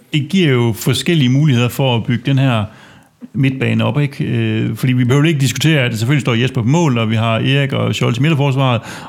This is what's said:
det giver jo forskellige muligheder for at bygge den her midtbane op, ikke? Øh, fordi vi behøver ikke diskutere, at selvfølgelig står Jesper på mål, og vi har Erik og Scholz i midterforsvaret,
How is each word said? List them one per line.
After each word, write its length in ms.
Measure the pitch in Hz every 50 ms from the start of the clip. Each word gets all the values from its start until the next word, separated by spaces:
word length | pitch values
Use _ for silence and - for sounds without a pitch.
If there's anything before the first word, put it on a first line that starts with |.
| - _ -
det 160 | 156 147 151
giver 200 | - 190 175 147
jo 220 | 131 120 120 117 113 -
forskellige 520 | - 143 127 - - - 175 160 131 123
muligheder 380 | 127 139 151 156 127 117 123 120
for 260 | - - 139 131 120
at 80 | 113 98
bygge 180 | - 123 113 -
den 140 | 147 139 131
her 240 | 135 135 120 110 101 - - - - - - - - _ _ _ - - -
midtbane 520 | - 135 135 135 131 123 113 113 113 113
op, 140 | 117 - 147
ikke? 240 | 147 135 - - -
Øh, 520 | 117 123 117 113 110 110 110 113 113 113
fordi 180 | 110 - 131 127
vi 100 | 123 127
behøver 220 | 117 131 143 143 165
ikke 120 | 165 139
diskutere, 420 | 139 127 - - 117 156 160 143
at 160 | 123 123 110 107
selvfølgelig 240 | 113 120 151 143
står 120 | - 139 120
Jesper 280 | 113 123 127 - 131
på 60 | 104 117
mål, 300 | 147 175 170 147 123 117
og 120 | 113 107
vi 60 | 113
har 200 | 110 113 117 113 113
Erik 340 | 123 131 135 143 139 131 135
og 220 | 117 110 113 110
Scholz 220 | - - 123 120 117
i 40 |
midterforsvaret, 600 | 135 160 165 131 143 143 127 135 135 131 120 135 - - - - -